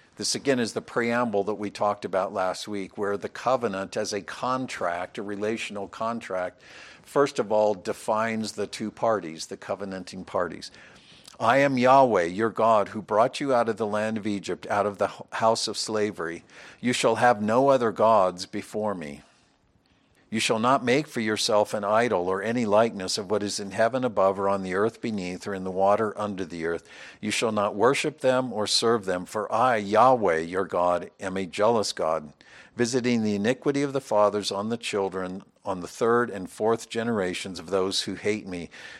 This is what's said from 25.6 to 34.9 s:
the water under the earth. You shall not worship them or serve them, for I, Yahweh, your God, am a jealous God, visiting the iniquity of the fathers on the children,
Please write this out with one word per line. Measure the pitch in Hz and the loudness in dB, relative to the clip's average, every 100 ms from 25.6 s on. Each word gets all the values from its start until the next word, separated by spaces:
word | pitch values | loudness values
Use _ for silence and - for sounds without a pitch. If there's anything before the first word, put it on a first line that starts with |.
the | 92 | -6
water | 92 98 104 107 101 | 0 2 4 0 -4
under | 104 95 87 | -6 -6 -8
the | 85 82 | -6 -4
earth. | 85 - - - - | -4 -8 -20 -20 -10
You | 107 | -6
shall | - 117 | -2 0
not | 107 104 | 0 0
worship | 98 117 143 156 - | 2 2 2 -2 -2
them | 131 127 127 | 0 2 0
or | 104 101 | -4 0
serve | - 117 117 95 | 2 2 2 0
them, | 90 90 | -4 -4
for | 110 101 | -6 -2
I, | 110 127 113 | 2 2 2
Yahweh, | 101 107 123 127 98 80 | 2 6 6 6 4 2
your | 85 92 90 | 0 -2 -2
God, | 90 87 87 - - | 2 2 2 -2 -10
am | 98 95 | -6 -6
a | 92 | -6
jealous | 90 107 117 98 | 2 2 4 0
God, | - 80 80 76 - - - - 110 | -2 -2 -2 -4 -16 -20 -20 -10 -4
visiting | 120 131 120 120 | -2 0 0 0
the | 107 | 0
iniquity | 101 107 131 151 143 | 0 0 0 -2 -2
of | 143 | -2
the | 135 | -4
fathers | - 104 104 104 95 | 0 4 4 2 -2
on | 98 107 | -4 -4
the | 117 | -6
children, | - | -4